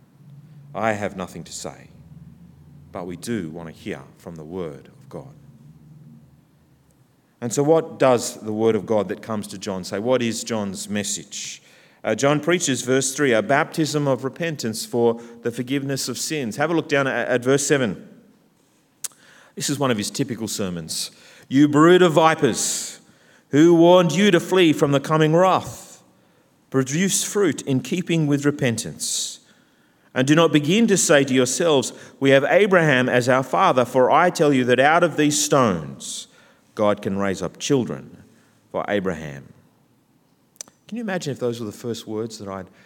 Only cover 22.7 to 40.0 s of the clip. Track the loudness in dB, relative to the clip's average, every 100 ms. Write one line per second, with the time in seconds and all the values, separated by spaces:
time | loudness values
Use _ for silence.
22.7 | -6 -10 -16 _ _ _ _ _ 4 6
23.7 | 8 8 8 6 4 4 4 2 4 4
24.7 | 4 2 2 0 2 4 4 4 2 -2
25.7 | -16 -20 -20 _ _ _ _ _ _ _
26.7 | -2 -2 -2 -2 -2 -4 -2 -2 -2 -4
27.7 | -4 -2 -6 -2 -2 0 0 0 0 -2
28.7 | -2 -8 -10 -8 -6 -8 -12 _ _ _
29.7 | _ _ _ _ -2 2 4 4 2 2
30.7 | 2 4 2 4 4 4 2 0 0 2
31.7 | 2 0 -10 -20 _ 4 4 4 2 4
32.7 | 4 4 4 4 2 4 2 2 2 4
33.7 | 4 2 2 4 4 2 2 2 2 2
34.7 | 4 4 4 2 2 0 0 2 2 2
35.7 | 0 -6 -14 -14 -14 -16 _ _ _ _
36.7 | -2 0 0 -4 -4 -4 -4 -8 -10 -2
37.7 | -2 -2 -8 -14 -20 -20 _ _ _ _
38.7 | -8 -4 -4 -4 -8 -12 -16 -20 _ _
39.7 | _ _ _